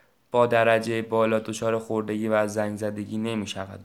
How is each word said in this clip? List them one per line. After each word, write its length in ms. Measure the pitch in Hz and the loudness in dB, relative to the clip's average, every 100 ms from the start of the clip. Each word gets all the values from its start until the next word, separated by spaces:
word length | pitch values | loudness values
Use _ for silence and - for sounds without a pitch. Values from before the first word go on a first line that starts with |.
| _ _ _ | _ _ _
با 160 | 123 120 | 2 4
درجه 560 | 117 113 113 113 113 | 6 6 4 2 -4
بالا 360 | 110 113 113 110 | 0 2 4 2
دچار 400 | 110 110 113 113 | -2 -4 -2 -2
خوردگی 500 | 113 110 107 107 110 | -2 -4 -2 -4 0
و 40 | |
از 220 | 107 107 | 2 0
زنگ 220 | 107 107 104 | -2 -4 -4
زدگی 420 | 107 104 101 107 | -6 -6 -6 -6
نمی‌شود 600 | 113 113 98 98 98 98 | -4 -4 -6 -8 -10 -8